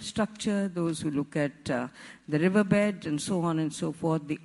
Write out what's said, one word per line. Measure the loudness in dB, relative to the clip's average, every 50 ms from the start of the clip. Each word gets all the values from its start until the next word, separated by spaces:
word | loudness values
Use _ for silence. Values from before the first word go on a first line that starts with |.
structure, | -10 -6 -2 -2 -2 -2 -2 -4 -2 0 0 0 0
those | -2 -2 -2 -2 -2 -2 -2
who | -2 -2
look | -2 -2 -2 -2 0
at, | 0 0 -2 -2 -6 -4 -2
uh, | -2 -2 -2 -4 -8 -14 -20 -20 -20 -18 _
the | 0 2
riverbed | 4 4 4 4 4 4 4 4 4 4 2 0 -2 -4
and | -2 -2 -2
so | 0 0 0 2
on | 2 2 2 2
and | 0 -2 -2
so | -4 -4 -4 -4
forth, | -2 0 0 0 0 0
the | -4 -6 -4